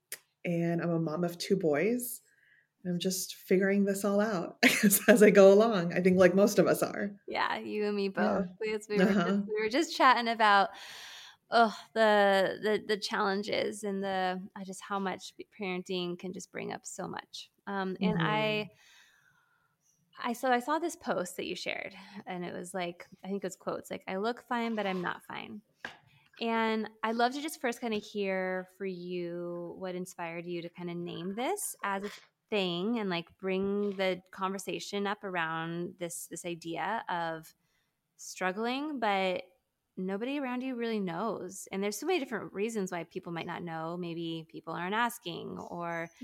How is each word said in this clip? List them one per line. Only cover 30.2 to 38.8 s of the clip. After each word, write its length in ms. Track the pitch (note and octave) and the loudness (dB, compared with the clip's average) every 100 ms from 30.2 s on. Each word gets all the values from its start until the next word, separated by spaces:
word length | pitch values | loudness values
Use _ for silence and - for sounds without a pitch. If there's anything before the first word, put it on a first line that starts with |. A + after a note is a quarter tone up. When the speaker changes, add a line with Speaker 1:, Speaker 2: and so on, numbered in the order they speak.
| E3+ E3+ F3 | -8 -8 -6
Speaker 2:
you 160 | E3+ | -8
to 60 | E3+ | -8
kinda 240 | - F3 | -8 -8
name 400 | F3 F3 E3 F3+ | -6 -6 -6 -6
this 420 | G3+ C#4 G#4 - - | -4 -4 -4 -6 -6
as 200 | G3+ G3 | -4 -4
a 60 | G3+ - - _ _ | -6 -12 -20 _ _
thing 480 | G#3 F#3 E3+ G3+ A#3+ | -2 0 0 -2 -2
and, 120 | G3 | -2
like, 260 | E3+ E3 _ | -4 -6 _
bring 580 | F#3+ F#3+ G3 G3+ G#3 F#3+ | -2 0 0 0 -2 0
the 260 | F#3+ F3+ - | -2 -2 -8
conversation 720 | - F#3+ G3 - E3+ - G3+ G3+ | -6 -6 -4 -6 -8 -6 -4 -2
up 180 | G#3 | -4
around 720 | G3 F3+ D#3+ E3 E3 E3+ F3 - | -4 -2 -2 -2 -4 -4 -6 -8
this, 280 | E3+ - - | -8 -8 -12
this 160 | E3+ | -10
idea 600 | F3 E3+ E3+ D#3 E3 A3+ - | -8 -8 -6 -4 -4 -4 -4
of 460 | F3 E3 D#3+ D#3+ _ _ _ _ _ _ - | -4 -4 -6 -12 _ _ _ _ _ _ -20
struggling, 840 | - - F#3 F#3+ A#3 C4+ | -16 -4 -4 -2 -2 -2